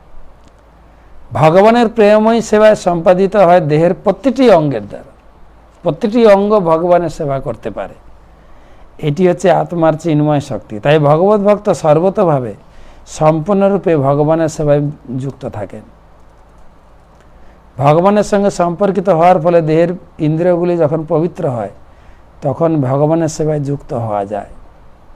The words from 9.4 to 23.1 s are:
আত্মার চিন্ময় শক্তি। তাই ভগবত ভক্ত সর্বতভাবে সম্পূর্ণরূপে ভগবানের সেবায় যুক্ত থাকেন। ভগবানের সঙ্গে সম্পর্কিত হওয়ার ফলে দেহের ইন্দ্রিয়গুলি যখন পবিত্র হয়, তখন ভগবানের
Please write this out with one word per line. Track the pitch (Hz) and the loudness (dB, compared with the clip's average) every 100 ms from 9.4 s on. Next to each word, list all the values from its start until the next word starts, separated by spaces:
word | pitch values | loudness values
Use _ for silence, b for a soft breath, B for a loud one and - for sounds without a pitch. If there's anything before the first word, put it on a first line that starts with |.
| 185 | 0
আত্মার | 156 151 170 160 | 0 -2 -2 0
চিন্ময় | 151 170 151 151 147 | 0 -2 0 0 -2
শক্তি। | - 107 - 104 | -4 -10 -12 -6
তাই | 139 156 | 0 2
ভগবত | 143 156 190 214 | 2 2 2 2
ভক্ত | 196 202 208 | 2 0 -2
সর্বতভাবে | 170 156 151 190 202 180 143 120 101 b b b b - | -2 2 2 2 0 0 0 -4 -12 b b b b -18
সম্পূর্ণরূপে | - 156 160 151 196 196 190 180 160 | -2 0 0 0 0 0 0 0 0
ভগবানের | 135 143 151 165 156 | 0 0 0 0 -2
সেবায় | 160 147 147 147 147 - 127 | -2 0 0 -2 -8 -10 -10
যুক্ত | 135 - 120 | -10 -10 -12
থাকেন। | 104 95 110 113 - - - - - - - - - _ - _ - b b b b - - | -12 -12 -14 -20 -20 -20 -20 -20 -20 -20 -20 -20 -20 _ -20 _ -20 b b b b -18 -2
ভগবানের | 139 160 190 208 | 2 2 2 2
সঙ্গে | 196 202 202 | 0 0 0
সম্পর্কিত | - 175 165 202 196 185 | 0 -2 -2 -2 0 0
হওয়ার | 160 175 175 | 2 4 4
ফলে | 170 170 | 2 0
দেহের | 156 160 170 180 - - | 2 0 0 -4 -14 -6
ইন্দ্রিয়গুলি | 151 160 180 170 175 175 | -2 0 0 0 0 0
যখন | 147 160 156 | 0 -2 -2
পবিত্র | 160 170 175 160 | -2 -2 -4 -6
হয়, | 120 101 - b b b b b - | -6 -8 -12 b b b b b -10
তখন | 147 123 165 160 | -6 -2 -2 0
ভগবানের | 127 139 151 | -2 0 0